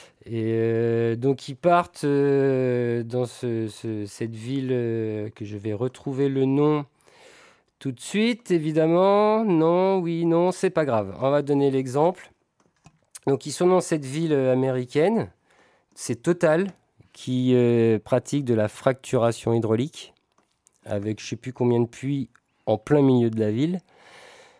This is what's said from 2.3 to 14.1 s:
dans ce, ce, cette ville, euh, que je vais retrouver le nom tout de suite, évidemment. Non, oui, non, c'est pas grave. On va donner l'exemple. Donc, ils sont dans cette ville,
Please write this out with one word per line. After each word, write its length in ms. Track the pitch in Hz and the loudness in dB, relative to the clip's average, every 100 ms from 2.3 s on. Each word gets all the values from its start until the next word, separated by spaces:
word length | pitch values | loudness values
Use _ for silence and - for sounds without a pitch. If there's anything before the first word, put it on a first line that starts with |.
| 139 135 131 127 123 120 120 | 2 2 2 0 0 0 -2
dans 220 | 117 123 | -4 -4
ce, 440 | 120 - 123 113 110 | -4 -6 -6 -4 -6
ce, 360 | - 117 107 | -8 -8 -8
cette 300 | 104 - 113 | -8 -8 -10
ville, 340 | 113 117 139 127 | -8 -6 -4 -2
euh, 580 | 127 117 113 110 107 104 | -2 -2 -2 -4 -6 -8
que 160 | - 104 | -10 -12
je 100 | 104 | -8
vais 160 | 107 | -6
retrouver 560 | 104 127 - 143 131 139 | -4 -6 -6 -8 -2 -2
le 160 | 135 | 0
nom 400 | 135 139 147 151 139 _ _ _ - - - _ _ _ | 0 2 2 0 -4 _ _ _ -20 -20 -20 _ _ _
tout 120 | 139 | -10
de 80 | 120 | -10
suite, 540 | - 202 233 233 - | -6 -2 0 -2 -2
évidemment. 920 | 175 156 160 160 175 190 202 214 214 | -2 0 2 2 4 4 4 2 2
Non, 540 | 226 165 160 180 190 190 | 2 2 4 2 2 0
oui, 260 | 170 165 | -2 -2
non, 280 | 170 165 180 | 2 2 2
c'est 180 | 180 185 | 0 -2
pas 140 | 165 | 0
grave. 340 | 143 113 98 92 | 0 0 -2 -2
On 100 | 131 | 0
va 120 | 147 | 0
donner 260 | 139 143 139 | 2 2 2
l'exemple. 580 | 135 131 135 165 185 - _ _ _ _ _ - _ _ - - | 0 -2 0 0 0 -14 _ _ _ _ _ -20 _ _ -10 -4
Donc, 180 | 135 | -4
ils 60 | 151 | -4
sont 160 | - 180 | -2 2
dans 140 | 185 | 2
cette 240 | - 156 | 2 -4
ville, 280 | 135 | -4